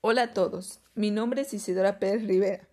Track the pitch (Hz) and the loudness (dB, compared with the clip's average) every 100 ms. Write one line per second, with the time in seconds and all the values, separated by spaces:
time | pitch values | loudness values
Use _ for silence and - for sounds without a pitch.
0 | 220 240 233 202 180 - 190 - _ - | 2 2 0 0 0 -2 -10 -18 _ -2
1 | 208 208 233 262 277 208 196 185 196 196 | 0 0 0 -2 -4 -6 -4 2 2 2
2 | 190 214 214 185 196 185 - | 0 0 2 2 2 -2 -10